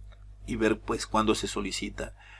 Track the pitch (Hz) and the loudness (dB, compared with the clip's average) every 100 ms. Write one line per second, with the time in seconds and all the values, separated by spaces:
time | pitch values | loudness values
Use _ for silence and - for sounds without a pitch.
0 | - - - - - 110 107 107 - 113 | -18 -18 -18 -14 -6 2 4 4 0 -4
1 | - 110 107 104 - 107 101 - - - | 0 2 4 2 0 -4 -4 -4 -6 -6
2 | - - - | -10 -12 -20